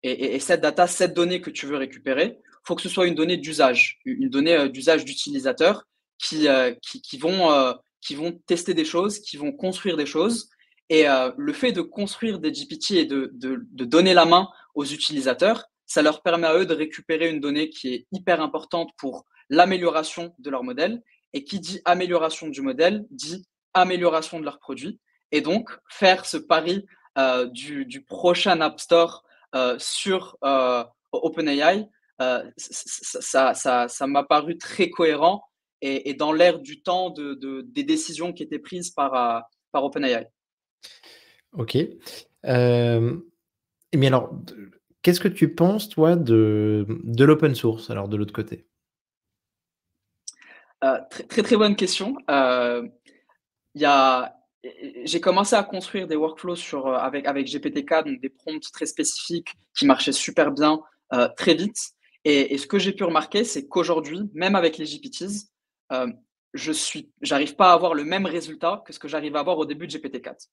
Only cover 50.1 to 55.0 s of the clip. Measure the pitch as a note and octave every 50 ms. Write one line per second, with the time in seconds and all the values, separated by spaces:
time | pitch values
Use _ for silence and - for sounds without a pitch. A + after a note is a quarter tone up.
50.1 | _ _ _ - - _ _ - - - _ _ _ _ - C3+ C3 - - -
51.1 | - - - _ - A#3 G3+ - B3+ G#3 G#3+ G#3 G3+ - G3 F3+ - - G3 G#3
52.1 | C#4 - - - D3 C#3 C3+ B2+ B2 B2 B2 A#2+ A#2+ A#2+ A#2+ A#2+ _ _ _ _
53.1 | _ _ _ _ _ _ _ _ _ _ _ _ _ C#3+ D3 C#3+ C#3+ C3+ C3+ C3+
54.1 | C3 B2+ B2 - - _ _ _ _ _ _ B2+ - - G#2+ C#3 - A#2+